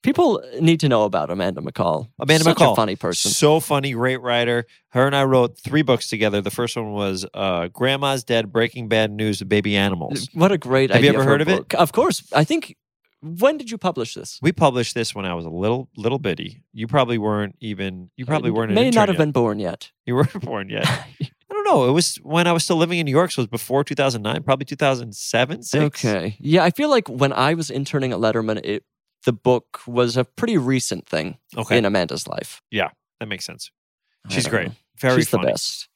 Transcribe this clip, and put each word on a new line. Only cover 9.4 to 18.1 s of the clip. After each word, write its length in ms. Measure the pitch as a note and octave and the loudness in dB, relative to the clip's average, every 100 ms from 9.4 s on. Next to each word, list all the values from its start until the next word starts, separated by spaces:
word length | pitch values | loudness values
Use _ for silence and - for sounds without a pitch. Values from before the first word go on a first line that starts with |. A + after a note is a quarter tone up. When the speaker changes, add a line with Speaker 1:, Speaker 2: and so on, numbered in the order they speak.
Speaker 2:
of 80 | F#2+ | 0
Baby 260 | G#2 G#2 G2+ | 0 2 0
Animals. 500 | G2 F#2 D2+ C#3 C3+ | 0 -2 -6 -8 -8
Speaker 1:
What 200 | E3 F3+ | 0 2
a 40 | F#3+ | 2
great 340 | B2 C3 C3+ | 0 2 4
Speaker 2:
Have 120 | A2+ | 4
you 60 | C#3 | 4
Speaker 1:
idea 80 | C3+ | 4
Speaker 2:
ever 40 | |
Speaker 1:
for 40 | C3+ | 4
a 40 | |
Speaker 2:
heard 80 | C#3+ | 2
of 60 | D#3+ | 2
it? 60 | F#3+ - | 0 -2
Speaker 1:
book. 60 | |
Of 180 | - E3 | 2 2
course. 340 | - E4 - - | 4 0 0 -2
I 120 | C3+ | 0
think, 340 | D#3 D#4+ - - _ _ _ _ | 2 0 -4 -20 _ _ _ _
when 380 | D3+ E3+ B3 D4+ | -14 2 2 2
did 120 | A#3+ | -8
you 60 | A3 | -4
publish 380 | A3 G#3+ A2+ | -4 -2 -6
this? 240 | - - - | -8 -14 -2
Speaker 2:
We 120 | A#2+ | -2
published 420 | - C#3+ B2 A2+ | 4 4 4 -2
this 200 | B2 A2+ | -2 -4
when 120 | G#2 F#2+ | -4 -6
I 80 | |
was 100 | F2 | -6
a 60 | E2 | -6
little, 400 | E2+ G2+ B2 C3 - | -4 -2 -2 -4 -6
little 200 | A2 C#3 | -4 -2
bitty. 440 | G2+ E2 E2 - _ | -2 -4 -6 -14 _
You 140 | - A2+ | -12 -2
probably 320 | C#3+ B2 A#2 | 2 2 0
weren't 380 | G#2+ G#2 G#2 - | 0 -2 -4 -8
even, 480 | A2 G2 G2 F#2 F2+ | -10 -6 -8 -8 -16